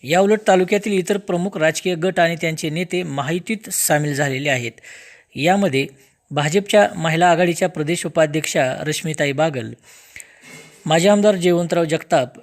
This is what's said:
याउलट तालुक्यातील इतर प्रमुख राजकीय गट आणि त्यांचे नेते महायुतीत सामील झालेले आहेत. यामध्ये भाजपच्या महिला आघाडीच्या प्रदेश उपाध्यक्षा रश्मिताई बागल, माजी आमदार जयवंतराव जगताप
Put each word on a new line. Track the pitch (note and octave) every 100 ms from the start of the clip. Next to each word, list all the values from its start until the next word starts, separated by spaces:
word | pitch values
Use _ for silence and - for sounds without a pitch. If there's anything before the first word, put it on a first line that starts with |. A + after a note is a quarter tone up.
याउलट | B2 E3 G3+ G#3+ G#3
तालुक्यातील | F#3+ F#3 G#3 G#3
इतर | G3 E3+ G3+
प्रमुख | - F3 F#3 G3
राजकीय | D#3 D#3 F#3
गट | F3 F3 F3+
आणि | E3+ E3
त्यांचे | E3+ D#3+ D#3+
नेते | D3+ F3+ F3+
महायुतीत | F3+ C#3 C3+ E3+ E3+ A3 -
सामील | - - D3+ D3
झालेले | C#3 C#3+ C3 D3
आहेत. | C3 A#2 - - - - - _ -
यामध्ये | D3 G3 G3 C3+ C3+ - _ _ _
भाजपच्या | C#3+ D3 F3 G3+ G#3 G3+ F#3+
महिला | E3 D#3+ F3
आघाडीच्या | E3 F3 E3 F3+
प्रदेश | D#3+ D3+ F3 E3+
उपाध्यक्षा | D#3+ D#3 D3+ D3 E3+ C3 C3
रश्मिताई | D3 D3+ E3 D#3 C#3+
बागल, | C#3 D#3+ C#3 A2+ A#2 _ - - - - _ - - - - -
माजी | D#3+ F3+
आमदार | G#3 G#3
जयवंतराव | G3 F3 F3 E3+ F3
जगताप | E3 D#3+ - E3 B2+ -